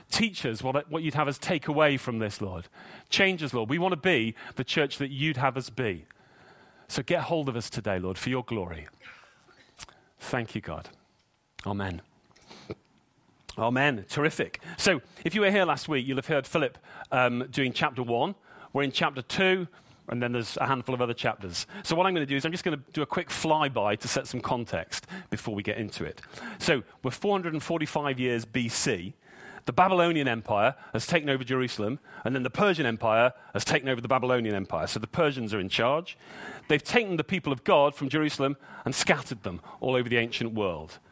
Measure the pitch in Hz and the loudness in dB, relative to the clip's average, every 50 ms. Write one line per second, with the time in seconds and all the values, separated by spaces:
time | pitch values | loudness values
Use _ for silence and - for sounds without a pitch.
0 | - _ - - 220 226 185 - - 131 113 107 123 131 131 143 151 - 147 165 | -6 _ 0 2 2 0 0 -2 -4 -4 -2 -2 -2 0 0 0 -2 -2 -4 -2
1 | 160 156 135 151 151 139 139 - - - 185 151 - - 151 147 156 147 143 127 | -2 -2 0 0 0 0 -2 -2 -2 -2 -2 -2 -2 0 2 4 4 4 4 2
2 | - - 117 110 110 104 98 - 107 95 85 85 87 - _ - - - - - | -2 -4 -2 -2 -2 -2 -2 -4 -6 -6 -6 -8 -12 -14 _ -20 -20 -20 -20 -20
3 | - _ - - 196 190 185 165 156 135 - 120 110 107 143 170 175 190 180 156 | -6 _ 2 4 4 4 4 0 -2 -2 -2 -2 -2 0 0 0 0 0 0 0
4 | - 185 175 123 113 113 110 - - - - - 131 - - 165 147 139 - - | 2 4 4 4 4 0 -2 -6 -12 -10 -8 -6 -6 0 2 2 2 2 0 -4
5 | 139 135 139 131 147 160 151 123 135 135 120 131 127 - 107 - 131 110 92 80 | -4 -4 -2 -2 -2 -2 0 2 0 0 0 -2 -6 -6 -6 -4 -2 -2 -2 -4
6 | 76 - - - _ _ _ - - - - - - - _ - - - - - | -8 -14 -20 -20 _ _ _ -20 -20 -20 -20 -20 -20 -20 _ -20 -12 -6 -4 -4
7 | 131 - 170 170 131 - 165 160 147 135 117 117 110 - - 123 104 107 98 92 | 0 0 0 0 0 0 0 0 0 -2 -2 -4 -6 -6 -8 -4 -2 -2 -2 0
8 | 90 92 95 - - 123 127 131 120 - 117 107 92 87 85 80 78 - - _ | -2 -4 -4 -4 -2 -2 -2 -2 -4 -4 -4 -4 -4 -6 -8 -10 -12 -16 -20 _
9 | - - - - - - _ _ _ _ - - - _ _ - - - - _ | -20 -20 -20 -20 -20 -20 _ _ _ _ -20 -20 -20 _ _ -16 -16 -16 -16 _
10 | _ _ _ _ - - - 127 113 107 - 110 - - 80 80 85 - - _ | _ _ _ _ -8 -4 -2 -2 -2 -4 -6 -8 -8 -8 -8 -10 -10 -14 -18 _
11 | _ _ _ _ _ _ _ _ _ _ _ - - 95 101 101 98 95 90 85 | _ _ _ _ _ _ _ _ _ _ _ -12 -8 -6 -6 -4 -4 -6 -6 -8
12 | - _ _ _ _ _ _ - - - - - - - - - _ _ _ _ | -12 _ _ _ _ _ _ -20 -20 -20 -20 -18 -14 -14 -14 -14 _ _ _ _
13 | _ _ _ _ _ _ _ _ _ - - - 110 117 123 131 139 147 135 107 | _ _ _ _ _ _ _ _ _ -14 -6 -2 0 0 2 4 2 2 2 -2
14 | 95 - - 151 147 160 - - 135 - - - - 165 170 - - 202 185 127 | -6 -6 -2 0 0 0 0 0 -2 -4 -6 -10 -14 -14 -6 0 2 2 2 2
15 | - - - - - 170 160 214 208 196 196 208 185 170 147 139 - - 156 135 | -2 -8 -18 -6 -4 -2 0 4 4 4 6 6 4 4 2 0 -2 -2 0 0
16 | 123 135 135 127 131 - 160 139 127 - - 170 147 123 - - - - - - | 0 0 -2 -2 -2 0 0 0 0 0 0 0 0 0 -2 -8 -16 -20 -18 -18
17 | - - - 127 127 123 120 120 127 139 123 143 139 127 123 - 160 151 131 123 | -8 -2 2 4 4 4 4 0 -2 -2 0 0 0 0 2 0 0 0 0 -2
18 | 123 117 120 117 135 180 202 - _ - - - - - - 139 143 139 - - | -2 0 0 0 0 0 -2 -8 _ -20 -20 -20 -16 -6 -2 -2 0 0 0 0
19 | 170 156 139 131 120 - - - 190 185 185 190 180 - - - - - - - | 0 0 0 -4 -6 -6 0 2 4 4 4 2 0 -4 -10 -16 -20 -20 -20 -18
20 | _ - - 120 123 120 120 120 113 - - - 135 120 135 127 120 - 131 123 | _ -6 -2 -2 0 0 0 -2 -2 -4 -2 -2 0 2 2 0 0 -2 0 0
21 | 123 117 117 - - 123 110 - 98 92 85 - - - - 202 196 - 170 165 | 0 0 0 0 -2 -2 -2 -2 -6 -8 -6 -6 -8 -8 -10 -8 -4 0 2 2
22 | 185 190 185 170 147 139 139 139 - 160 170 180 - 180 156 139 127 - - 156 | 4 2 2 0 0 0 0 0 0 -2 -4 -2 -2 -2 -2 -2 -6 -8 -6 -4
23 | 147 - - 190 165 - - - - 160 156 156 151 139 127 113 101 104 104 107 | -4 -2 -2 -4 -2 -2 -2 0 2 2 4 4 4 2 2 2 2 2 2 0
24 | - 117 - 151 131 - - 123 - - - 120 117 - - 85 82 - - - | 0 -2 -2 -2 -2 -2 -6 -6 -2 -2 -2 -2 -2 -4 -4 -4 -4 -4 -8 -10
25 | - - 180 190 - - - 107 - 123 107 101 101 107 104 113 110 98 - - | -8 -10 -14 -14 -8 -8 -8 -6 -6 -4 -4 -4 -2 -2 -2 -4 -4 -6 -6 -6
26 | 85 78 - - - - - - - - - - - - 160 131 - - - _ | -8 -8 -8 -12 -16 -18 -18 -16 -14 -14 -10 -2 2 2 2 2 0 -4 -14 _
27 | - 127 120 - - 202 202 190 180 170 156 151 - - 170 165 156 143 - 156 | -6 -6 -4 -2 0 2 2 2 0 -2 -4 -4 -2 -2 -2 -2 -2 -2 -2 -2
28 | 147 143 135 127 127 123 120 117 113 110 - 131 120 117 - - - 151 117 90 | 0 0 0 0 0 0 0 0 -2 -2 -2 -2 -2 0 0 0 0 0 0 0
29 | 85 98 - - _ - - - - - - - - - 120 117 180 190 190 175 | -4 -8 -12 -14 _ -20 -20 -20 -20 -20 -20 -8 -6 0 4 4 6 6 6 6
30 | 170 170 170 156 143 131 117 113 104 - 110 101 107 123 135 - - - - 113 | 4 4 4 2 2 2 0 -2 -2 0 2 4 4 4 2 0 -6 -6 -4 -4
31 | - - 180 165 147 147 135 131 127 120 131 131 127 120 - - 104 104 127 147 | -2 0 0 2 2 2 0 0 0 0 0 0 0 0 -2 -2 -2 -2 -2 -4
32 | - - - - - 113 131 131 123 123 - - 202 202 185 156 151 120 113 107 | -8 -16 -18 -6 -4 -2 -2 0 -2 -2 2 4 4 4 4 4 2 0 0 2
33 | - 113 107 113 120 127 - - - - - 101 - - - 156 123 135 131 117 | 2 4 6 6 6 6 4 0 -8 -8 -4 -4 0 2 2 2 2 0 0 -2
34 | 120 113 131 127 117 127 127 123 117 110 104 98 95 - 90 82 80 - - 113 | 0 2 2 2 4 4 2 2 2 0 0 -2 -2 -2 -2 -2 -2 -2 -4 -6
35 | 107 - - - 170 147 139 131 117 107 101 107 90 95 - - 117 123 139 156 | -6 -4 0 2 2 2 2 0 -4 -2 -2 -2 -2 -2 0 2 4 4 2 2
36 | 180 - - - - - - - - - - - - - 156 147 - - - 240 | -2 -6 -12 -18 -20 -20 -16 -16 -14 -14 -14 -12 0 2 2 2 2 2 0 2
37 | 226 196 180 156 147 - 190 180 - 196 156 123 - - 190 151 143 147 143 - | 2 2 0 -2 0 -2 -2 -2 -2 -2 -2 -2 2 4 6 6 6 4 2 0
38 | 147 131 139 156 156 151 - - 139 135 143 - - - - - - 123 - - | -2 0 0 2 2 0 2 2 2 0 0 -2 -8 -16 -18 -8 -6 -2 0 2
39 | - - 180 143 127 - 127 110 - 101 87 85 - - - - - 127 127 127 | 4 4 2 2 2 -4 -10 -8 -6 -8 -8 -8 -12 -16 -10 -4 -2 0 2 2
40 | 123 120 120 120 117 117 113 - 120 113 113 107 104 95 85 76 78 80 - - | 2 2 2 2 2 0 -2 -4 -4 -4 -2 -2 0 0 -2 -4 -8 -12 -14 -20
41 | _ _ | _ _